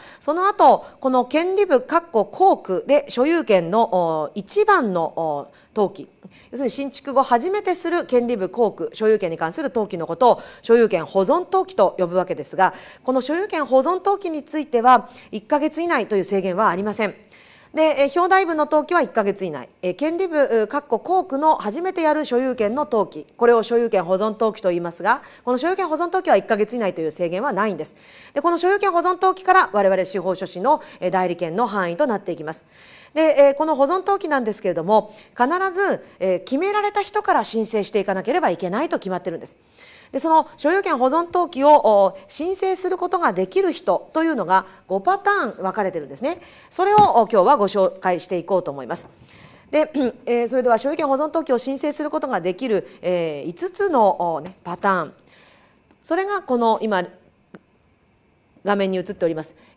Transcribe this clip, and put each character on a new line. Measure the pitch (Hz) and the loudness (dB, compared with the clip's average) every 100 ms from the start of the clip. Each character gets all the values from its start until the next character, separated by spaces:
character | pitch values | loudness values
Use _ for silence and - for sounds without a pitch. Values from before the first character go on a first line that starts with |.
| - - | -6 -8
そ | - | -4
の | 330 381 | 0 0
後、 | 403 302 196 - - | 4 6 6 2 -8
こ | 262 | 0
の | 254 247 | 0 2
権 | 302 349 | 0 0
利 | 381 | 0
部、 | 381 262 | 2 2
か | - 330 | 2 -2
っ | 339 | 0
こ | 226 | -2
後 | 202 - 381 320 | -2 2 2 2
区 | - 180 185 | 0 -4 2
で | 285 - | 0 0
所 | 240 | -2
有 | 285 339 | 0 0
権 | 240 190 170 | 2 2 2
の、 | 214 | 0
お、 | 233 185 170 160 151 | 2 0 0 -2 -4
一 | 214 196 403 | -8 -4 0
番 | 427 381 226 | 4 4 2
の、 | 180 160 - | 0 -2 -2
お、 | 160 143 - - _ 214 | -4 -4 -8 -16 _ -2
登 | 190 | -2
記。 | 196 - _ 190 - _ | -2 -16 _ -20 -20 _
要 | 240 | -6
す | |
る | |
に | 262 | -6
新 | - 277 | -4 -8
築 | - - | -10 -4
後 | 254 | -2
初 | 254 240 320 | 2 2 2
め | 415 | -2
て | 392 339 | -2 -4
す | 339 | -2
る | 349 | -2
権 | 247 247 240 | 0 0 0
利 | 233 | -2
部 | 185 | -4
後 | 208 214 | 0 0
区、 | - 156 | 0 -8
所 | - 214 | -2 2
有 | 214 | 2
権 | 185 | 0
に | 165 | -4
関 | 165 | -4
す | 180 | -4
る | 277 | -4
登 | 226 202 | -4 -4
記 | 175 | -6
の | 156 | -6
こ | 165 | 2
と | 247 | 4
を | 185 - - | 4 0 -10
所 | - 233 | 4 6
有 | 220 | 6
権 | 180 | 2
保 | 151 196 | 0 0
存 | 190 330 | 2 2
登 | 359 381 381 | 2 0 0
記 | - | 2
と | 185 - | 2 2
呼 | 180 | -2
ぶ | 180 | -2
わ | 175 | -2
け | |
で | 156 | -6
す | 151 160 | -6 0
が、 | 185 - - - | 0 0 -12 -10
こ | - | -2
の | 262 | -2
所 | 254 330 | 0 -2
有 | 403 | -2
権 | 339 277 | -4 2
保 | 262 | 2
存 | 277 359 | 2 0
登 | 381 403 | -2 -2
記 | 370 | -4
に | 311 | -8
つ | - 311 | -8 -8
い | 285 | -4
て | 240 | 2
は、 | 240 247 - - - | 6 4 4 -14 -14
一 | 214 - | -14 -2
ヶ | 294 | 0
月 | 302 302 | 0 -2
以 | 339 | -2
内 | 294 208 | -2 0
と | 202 | -2
い | |
う | |
制 | 170 196 | -2 -2
限 | 185 180 | -2 0
は | 185 | 0
あ | |
り | 175 | 0
ま | 208 | -4
せ | 202 208 | -4 -4
ん。 | - _ - - - _ | -6 _ -20 -20 -20 _
で、 | - 320 269 | 0 2 2
え、 | 277 | 0
表 | 349 359 | 0 2
題 | 381 349 | 2 2
部 | |
の | 311 294 | -2 0
登 | 302 294 | 0 0
記 | |
は | 349 | 0
一 | 262 | 0
ヶ | 233 | 0
月 | 202 196 | -2 -2
以 | 185 | -6
内。 | 143 120 _ | -8 -12 _
え、 | 180 | -6
権 | 180 302 339 | -4 -2 -2
利 | 381 | -2
部、 | 302 262 226 | 0 2 2
う、 | 214 | 0
か | 285 | -4
っ | - | -4
こ | 220 | -4
後 | - 370 | 0 0
区 | 370 269 | 0 0
の | 311 311 | 2 2
初 | - 262 | -2 -6
め | 370 | -6
て | 359 | -2
や | 311 | 0
る | 302 | 0
所 | 294 247 | 0 0
有 | 262 | 0
権 | 240 208 254 | -2 -2 -2
の | |
登 | 294 226 185 | -2 0 -2
記。 | 156 - - | -6 -16 2
こ | 240 | 4
れ | |
を | 233 | 6
所 | 220 233 | 4 0
有 | 233 | 2
権 | 196 | 0
保 | 165 | 0
存 | 190 214 | 0 0
登 | 214 220 | 0 -2
記 | 208 | 0
と | 190 | -2
言 | 175 | -2
い | |
ま | 170 | -4
す | 170 | -4
が、 | 185 269 - - | -2 -2 -4 -10
こ | - | -4
の | 254 | -2
所 | 320 | -2
有 | |
権 | 381 349 | -2 -2
保 | 311 | -2
存 | |
登 | 349 370 | -2 -2
記 | 349 | 2
は | 214 | 2
一 | 190 | 2
ヶ | 214 | -2
月 | 208 240 | -2 -2
以 | |
内 | 202 | -4
と | 170 | -4
い | 160 | -6
う | |
制 | - 175 | -4 -4
限 | 180 | -4
は | 277 | -4
な | 190 214 | -2 -2
い | |
ん | 160 | -4
で | |
す。 | 156 - - - - | -10 -16 -20 -20 -10
で、 | 285 | -4
こ | 320 | -2
の | 339 | 0
所 | 359 | 0
有 | 403 | 0
権 | 403 | 0
保 | 339 | 0
存 | 349 | 0
登 | 359 381 | 0 0
記 | 370 | 0
か | 370 | 2
ら | 370 - | 2 2
我 | 208 190 | 2 2
々 | 190 | 2
司 | 180 196 | -2 -4
法 | 175 175 | -4 -6
書 | 180 | -8
士 | 180 | -4
の、 | 226 302 - - | 0 0 -2 -8
え、 | 180 | -4
代 | 185 185 | -2 -2
理 | |
権 | 175 165 175 | -4 -6 -4
の | 240 | -2
範 | 202 175 | -2 -4
囲 | 170 | -2
と | 294 | -2
な | 202 | -2
っ | |
て | 190 | -6
い | 160 | -8
き | |
ま | 151 | -10
す。 | 160 _ _ - - - | -12 _ _ -20 -20 -8
で、 | 294 320 277 277 | 0 4 6 6
え、 | |
こ | 277 311 | 4 0
の | |
保 | 269 | 2
存 | 277 370 | 2 2
登 | 370 392 | 0 -2
記 | 339 | 0
な | 285 | -2
ん | |
で | 214 | -2
す | 208 | -4
け | 196 | -4
れ | |
ど | 165 | -4
も、 | 165 214 208 - - - | 2 2 0 -6 -14 -2
必 | 247 359 381 | 0 0 -2
ず、 | 359 392 214 - - | -2 -2 -2 -8 -6
え、 | 190 180 | -2 -2
決 | 185 269 | -2 -4
め | 381 | -2
ら | 415 | -2
れ | 415 | -2
た | 415 | -2
人 | 392 427 | -4 -2
か | 403 | 0
ら | 302 | 0
申 | 208 226 214 | 0 -2 -2
請 | 214 | -2
し | 190 | -2
て | 214 | -2
い | |
か | 190 | -2
な | 190 | -2
け | 202 | -2
れ | 339 | 0
ば | 294 | 0
い | 170 | -2
け | 180 | -4
な | 208 | -4
い | 320 | -2
と | 302 | -4
決 | 190 | -4
ま | 180 | -6
っ | |
て | 180 | -6
る | 160 | -10
ん | |
で | - | -12
す。 | - _ _ - - - | -20 _ _ -20 -20 -10
で、 | 269 | -6
そ | 320 | 2
の | 320 - - | 2 2 -2
所 | 294 | 0
有 | 381 | 0
権 | 381 262 | 0 0
保 | 254 | 2
存 | 320 | 0
登 | 339 359 339 | 0 -2 -2
記 | 254 | 2
を、 | 285 | 6
お、 | 294 226 208 190 190 - | 6 6 4 4 0 -10
申 | - 330 | -8 -6
請 | 381 381 370 | -2 -2 -2
す | 359 | -4
る | 359 | -4
こ | 359 | -2
と | 370 | 0
が | 302 | 0
で | 180 185 | 0 -2
き | 381 | 0
る | 381 | 0
人 | - - 170 - | -2 -2 -2 -2
と | 320 | -2
い | 330 | 0
う | 277 | -2
の | 170 | 2
が | 269 - - - | 0 0 -8 -6
五 | 190 | -4
パ | 339 392 | 0 0
タ | 403 | 0
ー | 403 262 - | 0 -2 -4
ン | |
分 | 185 | -6
か | 220 | -2
れ | 190 | -4
て | 170 | -4
る | 139 | -10
ん | |
で | 139 | -8
す | |
ね。 | 269 349 - - - | -6 -6 -12 -20 -12
そ | - | -2
れ | 392 | 2
を、 | 415 403 233 | 6 6 4
お、 | 208 | 4
今 | 214 | 4
日 | |
は | 190 285 | 4 4
ご | 196 | 2
紹 | 202 185 190 | 2 0 0
介 | 185 180 | -2 -2
し | - | -4
て | 180 | -6
い | |
こ | - 190 | -2 -4
う | |
と | 170 | -4
思 | 139 | -8
い | 123 | -10
ま | |
す。 | 170 - _ - - - - _ | -10 -12 _ -20 -20 -20 -20 _
で、 | 302 302 285 254 | -2 0 -2 -4
<clears throat> | - | -4
え | - 240 | -2 -2
ー、 | 233 | 0
そ | |
れ | 262 | 0
で | 247 | 2
は | 226 | 2
所 | 269 | 0
有 | 320 | -2
権 | 294 | 0
保 | |
存 | 269 | 0
登 | 302 330 | 0 -2
記 | 302 | -2
を | 240 | -2
申 | 269 269 | -2 -4
請 | 202 | -4
す | 196 | -4
る | 302 | -6
こ | 311 | -4
と | 294 | -4
が | 208 | -4
で | 170 | -4
き | 180 254 | -4 -2
る、 | 196 - - | -2 -4 -8
え | 170 180 165 147 | -4 -2 -4 -6
ー、 | 147 | -10
五 | 170 370 | -10 -10
つ | 359 403 | -4 -2
の、 | 277 202 - 175 | 2 2 2 -2
お、 | 156 | -6
ね、 | 170 - | -8 -14
パ | 175 175 | -12 -4
タ | 202 185 | 0 0
ー | 151 | -2
ン。 | - _ _ _ _ _ _ _ _ | -10 _ _ _ _ _ _ _ _
そ | - | -4
れ | 339 392 | -4 -2
が | 403 | -6
こ | 381 240 | -4 0
の | 226 220 | 0 0
今、 | 220 190 175 - _ _ _ - _ _ _ _ _ _ _ _ _ _ | -2 -2 -4 -10 _ _ _ -20 _ _ _ _ _ _ _ _ _ _
画 | 190 202 | -4 -2
面 | 196 | 0
に | 185 | -2
映 | |
っ | |
て | 175 190 | -6 -4
お | 170 | -4
り | |
ま | 160 | -4
す。 | 156 - _ | -8 -18 _